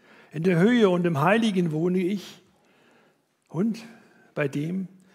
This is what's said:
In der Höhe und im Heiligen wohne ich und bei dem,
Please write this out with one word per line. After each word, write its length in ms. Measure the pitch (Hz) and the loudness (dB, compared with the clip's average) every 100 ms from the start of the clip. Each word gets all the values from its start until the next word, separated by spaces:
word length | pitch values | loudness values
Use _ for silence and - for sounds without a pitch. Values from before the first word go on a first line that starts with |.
| _ - - | _ -20 -14
In 120 | 151 | -4
der 160 | 180 165 | 0 4
Höhe 300 | 202 247 196 | 4 6 4
und 160 | 175 175 | 4 0
im 140 | 147 | 0
Heiligen 500 | 160 226 226 190 175 | 2 2 2 0 -2
wohne 280 | 151 180 185 | -2 -2 -2
ich 440 | 180 202 - - _ _ _ _ _ _ _ _ _ _ _ | -2 -4 -8 -20 _ _ _ _ _ _ _ _ _ _ _
und 320 | 151 226 - - - - _ _ - | -4 -4 -4 -10 -20 -20 _ _ -6
bei 120 | 143 | -4
dem, 400 | 143 156 185 185 - _ | -4 -6 -6 -8 -14 _